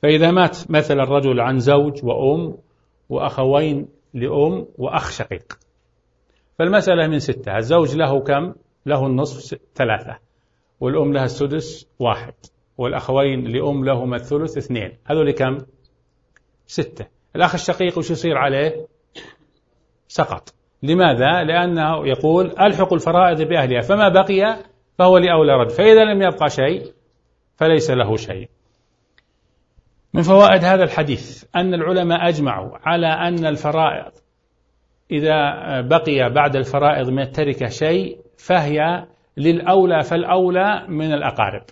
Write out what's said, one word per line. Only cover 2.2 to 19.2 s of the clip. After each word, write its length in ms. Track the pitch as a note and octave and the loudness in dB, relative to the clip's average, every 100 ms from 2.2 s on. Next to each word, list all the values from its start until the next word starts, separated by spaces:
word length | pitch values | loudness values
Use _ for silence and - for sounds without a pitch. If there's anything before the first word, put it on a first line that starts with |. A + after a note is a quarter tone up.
| C3+ D#3+ E3 - _ _ _ _ _ | 0 0 -4 -12 _ _ _ _ _
وأخوين 800 | B2+ C#3 C3+ C3 C#3+ D#3 C#3+ D3 _ _ | -6 -4 -2 0 2 0 -4 -8 _ _
لأم 520 | B2 B2+ D3+ D3+ F#3 - - | -8 -4 0 0 -2 -10 -8
وأخ 320 | B2+ D#3+ - | -6 -4 -6
شقيق، 480 | - - F2+ _ - _ _ _ _ _ _ _ _ _ - | -10 -10 -10 _ -20 _ _ _ _ _ _ _ _ _ -4
فالمسألة 480 | E3 G3+ F#3 E3+ D#3 | 0 2 2 2 0
من 120 | D3+ | -2
ستة، 380 | - B2 - G2 | -4 -8 -6 -6
الزوج 400 | A2+ E3+ D3+ D3 | 0 2 2 -2
له 240 | D3+ C#3 | 0 -2
كم؟ 340 | C#3 C#3+ F3+ G#3+ _ _ C3+ | 0 -2 -2 -12 _ _ -4
له 200 | C#3 C3+ | -2 0
النصف، 340 | B2+ C#3+ - | -2 -4 -8
س-، 140 | - C3+ _ | -16 -18 _
ثلاثة، 440 | - B2 G#2+ A2+ - _ _ _ _ _ _ | -4 -2 -2 -6 -20 _ _ _ _ _ _
والأم 320 | B2 D3+ C#3+ | -4 -2 0
لها 120 | C#3 | 0
السدس، 640 | B2+ C3+ C#3+ D3+ - - - _ | -4 -4 -4 -4 -8 -16 -20 _
واحد، 360 | A#2+ G#2 A#2 - - _ _ - | -4 -4 -8 -20 -20 _ _ -8
والأخوين 680 | B2 B2+ - C3+ C#3 C3 | -6 -6 -2 0 0 -2
لأم 400 | A#2+ A#2+ D3+ C#3+ | -4 -4 -4 -4
لهما 320 | C3 B2+ B2+ A#2+ | -2 -2 -4 -8
الثلث، 400 | B2 D3 D#3 C#3+ | -4 -4 -4 -8
اثنين، 360 | C3 A#2+ F#2 - | -8 -8 -8 -14
هذول 260 | - D#3 C#3+ | -4 -2 0
كم؟ 280 | C#3+ C3 C3+ - _ _ _ _ _ _ _ _ _ _ | 0 -2 -4 -10 _ _ _ _ _ _ _ _ _ _
ستة. 400 | - - - G#2+ _ _ D#3+ | -8 -8 -10 -18 _ _ 0
الأخ 180 | E3+ | 0
الشقيق 440 | E3+ - F3 F3+ E3+ | 0 -4 -2 -2 -4
وش 120 | D#3+ | -6
يصير 280 | E3 E3+ C#3 | -4 -2 0
عليه؟ 480 | C#3 C3+ D#3 D#3+ - _ _ - | 0 0 -2 -4 -14 _ _ -20